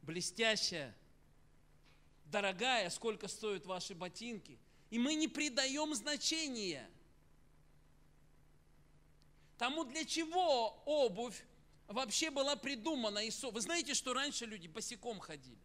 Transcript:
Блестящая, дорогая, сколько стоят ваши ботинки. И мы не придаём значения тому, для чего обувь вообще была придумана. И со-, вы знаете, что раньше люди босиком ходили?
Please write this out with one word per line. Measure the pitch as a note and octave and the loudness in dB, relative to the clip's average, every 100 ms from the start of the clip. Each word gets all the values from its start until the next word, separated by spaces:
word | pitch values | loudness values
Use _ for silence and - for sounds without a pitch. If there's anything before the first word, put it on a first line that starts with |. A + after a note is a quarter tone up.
Блестящая, | - E3+ E3+ - A3+ G#3+ - E3+ C3+ - - - - - - - - - - - - - D3+ | -4 -2 -2 2 4 4 2 0 -6 -10 -20 -20 -20 -20 -20 -20 -20 -20 -20 -20 -20 -20 -2
дорогая, | G3+ G3 F3+ B3 B3 F3+ | 2 2 2 4 4 2
сколько | - A3+ G#3+ G3 | 0 -2 -2 -6
стоят | - G#3+ G3 | -4 -2 -2
ваши | F3 F#3 - | -2 -4 -4
ботинки. | F#3 F3+ - A#3 A3 - B2 - - - | -6 -8 -6 -8 -8 -10 -20 -20 -20 -4
И | A3+ | 2
мы | B3+ | 4
не | D#4 D#4 | 4 2
придаём | - D4+ A#3+ C4+ C#4 D#4 | 2 0 2 2 2 0
значения | C#4 B3 D4 - D#4+ D#4 A#3+ G3 C#3+ G2+ - - - - - - - - - - - - - - - - - - - - - - - - - - - | 0 -2 0 0 0 -2 -2 -2 -4 -8 -18 -20 -20 -20 -20 -20 -20 -20 -20 -20 -20 -20 -20 -20 -20 -20 -20 -20 -20 -20 -20 -20 -20 -20 -20 -20 -2
тому, | A#3+ D4+ | 0 0
для | C#4 D4 | -2 -2
чего | D4+ D4+ D#4+ F4 F4 C4 A3 - | -2 0 0 4 6 6 4 -2
обувь | - G3+ B3 F#3 A#3+ - - - - - - | 0 4 4 2 -4 -6 -16 -20 -20 -20 -6
вообще | G#3 C4 - D#4+ | -4 0 2 2
была | C#4 C#4 | 2 2
придумана. | C#4+ - C4+ G#3+ D4+ A3 G3+ | 2 0 -2 -2 0 0 0
И | A3 | -2
со-, | - C4+ | -4 -4
вы | G#3+ | -2
знаете, | A3 E4+ C#4+ | 0 0 2
что | C4+ C4 | 0 0
раньше | B3+ C#4+ - | 0 0 -2
люди | A#3 G#3 E3 | -6 -10 -10
босиком | D#3 G#3 A#3 A#3 G#3 | -8 -8 -6 -6 -6
ходили? | E3 D#3 B2+ G#2+ | -8 -12 -12 -20